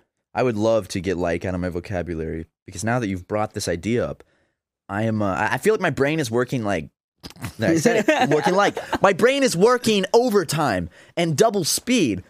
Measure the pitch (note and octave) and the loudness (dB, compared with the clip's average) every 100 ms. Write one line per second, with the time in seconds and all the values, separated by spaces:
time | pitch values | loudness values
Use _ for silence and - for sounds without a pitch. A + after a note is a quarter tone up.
0 | _ _ _ - B2+ G#2+ A2 A2+ F#2 G2+ | _ _ _ -2 -2 0 2 0 -2 -6
1 | F2+ E2+ F2 E2+ F#2+ F2+ F2+ E2+ - F#2+ | -4 -2 -2 -2 -4 -4 -4 -6 -6 -6
2 | E2+ D#2+ D#2+ D#2+ E2 _ - F#2+ G#2+ B2 | -6 -6 -6 -8 -12 _ -18 -8 -4 -2
3 | A2 F#2 F2+ G#2 G#2+ G#2 G2 F2 F2 A#2+ | -2 -6 -4 -4 -4 -4 -4 -4 -2 -2
4 | D2+ C#2+ - _ _ _ _ _ _ G2+ | -2 -6 -16 _ _ _ _ _ _ -4
5 | A2+ A2 G2+ F2 G#2 B2 G3 G#3+ F3+ B2 | -2 0 -2 0 -2 0 0 2 0 0
6 | C#3 D#3+ B2 A2+ B2 C3 G#2+ F#2 D2 _ | 0 0 -2 -2 -2 -2 -2 -4 -4 _
7 | _ _ - - - - A2 E3 A#3 A3 | _ _ -20 -14 -14 -4 0 2 2 2
8 | G#3 D4+ B3 - - F3+ G3 - - - | 2 2 2 2 2 2 2 0 -6 0
9 | F#3+ F#3 A#3+ C#4 C4 E3 A3 B3 A3 G#3 | 2 4 2 4 0 4 4 4 2 0
10 | F#3 A#3 B3+ G3+ D3+ D3+ D3 F#2 F2 - | 4 4 4 2 0 -2 0 0 -4 -12
11 | - - E3+ C#3 A3+ G3+ D#3 - - B3 | -10 -4 -2 4 2 2 -2 -4 0 2
12 | C#3+ F#2 - | 2 0 -8